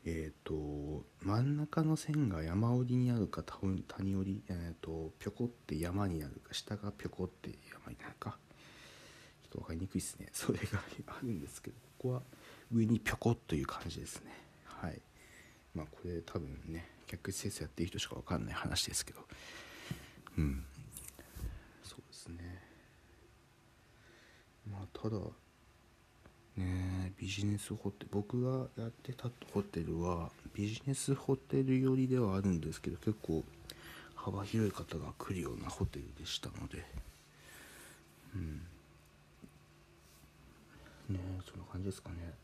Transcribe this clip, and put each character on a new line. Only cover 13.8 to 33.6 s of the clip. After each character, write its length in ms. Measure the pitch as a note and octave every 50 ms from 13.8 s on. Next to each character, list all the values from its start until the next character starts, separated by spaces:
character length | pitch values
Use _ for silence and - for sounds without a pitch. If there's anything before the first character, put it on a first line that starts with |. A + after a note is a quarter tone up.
| - E2+
じ 100 | E2 E2
で 80 | -
す 160 | - - -
ね。 80 | - - - - - - - - -
は 260 | - - - - E2
い。 100 | D2 - - - - - - - - - - - - - - - -
ま 80 | E2+
あ、 40 | D2+ D2
こ 80 | - - -
れ 160 | F2 F2 E2+
多 180 | E2 - - F2
分 180 | D#2 C2+ C2+ C#2 C2+ E2
ね、 200 | D#2+ E2 F2 - - - - -
客 240 | - F2 - G2
室 180 | F#2 - - G2+
清 20 |
掃 100 | - -
や 60 | - -
っ 20 |
て 100 | - -
る 60 | F2 F2
人 100 | - -
し 80 | -
か 80 | - -
わ 80 | -
か 140 | - - F2
ん 100 | - A1
な 60 | -
い 20 | -
話 300 | - - - - - -
で 80 | - -
す 100 | - -
け 80 | -
ど。 140 | - - - - - - - - - - - - - - - - - - - - - - - - - -
う 20 |
ん。 240 | D#2 C#2+ C2+ C2 - - - - - - - - - - - - - - - - - - - - - - - -
そ 140 | - - -
う 20 | - -
で 80 | - -
す 140 | - - -
ね。 340 | E2+ F2 F2 F2 F2+ F2+ - - - - - - - - - - - - - - - - - - - - - - - - - - - - - - - - - - - - - - - - - G#2+
ま 80 | G2+ G2
あ、 40 | G2 F#2+ -
た 140 | - - A2
だ、 80 | A2 G2+ E2+ E2 - - - - - - - - - - - - - - - - - - - - - - - - -
ね、 560 | - F#2 F2+ F2+ F#2 F#2 F#2 F#2 F#2 F#2 F#2 F#2 -
ビ 100 | - F#2+
ジ 160 | G2+ G2+ G2+
ネ 140 | G#2 G#2 G2+
ス 160 | - - G#2+
ホ 160 | A2 - G2+
テ 140 | - - -
ル、 40 | -
僕 300 | - G2+ G2+ G#2 - B2
が 240 | B2 B2+ C3 C3 B2+ B2+ - -
や 60 | A2+ A2+
っ 20 |
て 220 | - - - -
た 160 | B2+ - - A#2+ B2 - - -
ホ 100 | - G2+
テ 180 | G2+ - - F2
ル 200 | D#2+ D#2 D#2+ E2
は、 300 | E2+ F2+ F2 E2+ E2 - - - - - -
ビ 120 | G2+ G2+
ジ 160 | G#2 A2+ A#2 -
ネ 80 | C#3 C3+
ス 200 | - - - C#3
ホ 220 | C3+ - - C3+
テ 260 | C3 - - C#3+ C3+
ル 160 | C3+ C3 C3 C3
寄 160 | C3+ C3 C3
り 140 | C3 C3 B2+
で 100 | B2+ B2+
は 180 | A#2+ G2 F#2+
あ 40 | G2
る 60 | G2
ん 140 | G2 F2+ E2
で 100 | D#2+ D#2+
す 80 | D#2 -
け 100 | - F2+
ど、 60 | E2+
結 180 | - - A2 G#2 -
構 240 | - - D#2+ D#2+ - - - -